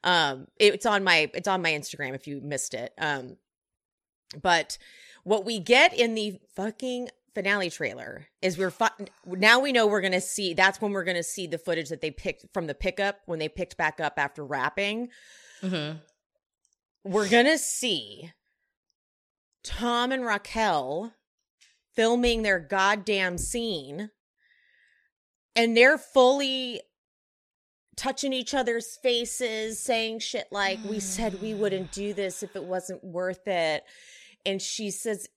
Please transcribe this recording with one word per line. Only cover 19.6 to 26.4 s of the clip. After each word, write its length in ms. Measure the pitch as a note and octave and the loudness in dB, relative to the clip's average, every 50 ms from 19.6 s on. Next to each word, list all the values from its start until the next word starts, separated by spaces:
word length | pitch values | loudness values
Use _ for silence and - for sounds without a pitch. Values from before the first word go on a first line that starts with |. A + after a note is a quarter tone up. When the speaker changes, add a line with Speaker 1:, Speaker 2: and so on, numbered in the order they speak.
| _ | _
Speaker 1:
Tom 480 | - - - A#3 A#3+ A#3+ A#3+ A#3+ B3+ | -8 -6 -2 -2 0 0 0 0 0
and 140 | C4+ C4 B3 | 0 -2 0
Raquel 880 | A#3 G#3 G3+ - - - A3+ A3 G#3 E3+ D3+ C3 B2+ D3 E3 G#3 A#3 _ _ _ _ _ _ _ _ _ _ _ _ _ _ _ _ _ | 0 -2 -2 -2 -6 -2 0 2 2 2 2 0 -2 -4 -6 -6 -8 _ _ _ _ _ _ _ _ _ _ _ _ _ _ _ _ _
filming 460 | - A3 A3+ A#3 A#3+ A#3+ A#3+ A#3 A3+ | 2 4 4 4 4 4 2 2 2
their 180 | A3 G#3 G3 F3+ | 2 2 2 2
goddamn 800 | D#3+ C3+ G3+ F#3+ F#3+ G3 G#3 G#3+ F#3+ G#3 G#3 G3 F#3+ F3+ F3 E3+ | 0 -2 0 2 4 4 4 2 0 -2 0 0 0 0 -2 -4
scene, 720 | - - - A#3+ A#3 A3+ G3+ D#3+ C3+ C3 C#3+ E3 G#3 G#3+ _ _ _ _ _ _ _ _ _ _ _ _ _ _ _ _ _ _ _ _ _ _ _ _ _ _ _ _ _ | -6 -4 -4 -4 -4 -2 -4 -6 -6 -10 -10 -10 -10 -10 _ _ _ _ _ _ _ _ _ _ _ _ _ _ _ _ _ _ _ _ _ _ _ _ _ _ _ _ _
and 220 | A3+ A#3 A#3 A3+ A3+ | 2 2 4 6 8
they're 200 | A#3+ C4 D#4 D4+ | 8 8 8 4
fully 840 | - - - C4+ B3+ B3 C4+ C#4 | 0 2 6 8 8 8 6 4